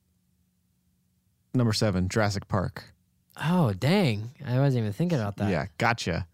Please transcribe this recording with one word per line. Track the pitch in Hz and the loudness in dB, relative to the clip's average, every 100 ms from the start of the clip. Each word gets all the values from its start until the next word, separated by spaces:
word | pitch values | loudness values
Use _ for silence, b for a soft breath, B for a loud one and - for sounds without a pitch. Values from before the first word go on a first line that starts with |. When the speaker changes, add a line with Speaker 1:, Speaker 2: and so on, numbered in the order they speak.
| _ _ _ _ _ _ _ _ _ _ _ _ _ _ _ | _ _ _ _ _ _ _ _ _ _ _ _ _ _ _
Speaker 1:
number | 127 117 | 0 2
seven, | 107 110 90 92 | 2 0 2 0
Jurassic | 113 104 101 - | 0 0 -2 -4
Park. | 98 90 - - _ _ _ _ - | -2 -4 -6 -18 _ _ _ _ -6
Speaker 2:
Oh, | 151 180 135 | 0 2 2
dang. | 90 131 196 160 104 110 - 131 | 0 0 2 2 0 -6 -10 -4
I | 123 | 2
wasn't | 139 123 | 2 2
even | 107 | 0
thinking | 101 175 156 | -2 0 0
about | 104 - | -2 -2
that. | 101 | -2
Speaker 1:
Yeah, | 85 - - | -2 -4 0
gotcha. | 117 120 - 87 95 | 0 0 -2 -4 -4